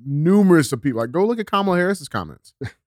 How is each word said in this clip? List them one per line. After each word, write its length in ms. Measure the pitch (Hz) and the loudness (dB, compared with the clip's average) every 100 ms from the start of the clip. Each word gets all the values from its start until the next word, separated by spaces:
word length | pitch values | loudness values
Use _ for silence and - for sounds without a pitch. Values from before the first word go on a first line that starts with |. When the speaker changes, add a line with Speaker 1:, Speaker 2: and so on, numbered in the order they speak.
Speaker 1:
numerous 680 | 127 143 160 202 190 170 135 | -6 -2 2 4 6 4 2
of 100 | 127 | -2
people. 180 | 139 113 | -4 -4
Like, 100 | 117 | -4
go 120 | 151 | -2
look 140 | 208 233 | -2 -2
at 80 | 208 | -4
Kamala 320 | 202 196 175 | -2 0 0
Harris's 300 | 180 196 143 | 0 -4 -6
comments. 460 | 110 80 65 _ - | -8 -8 -14 _ -14
Speaker 2:
<laughs> 60 | - - | -14 -14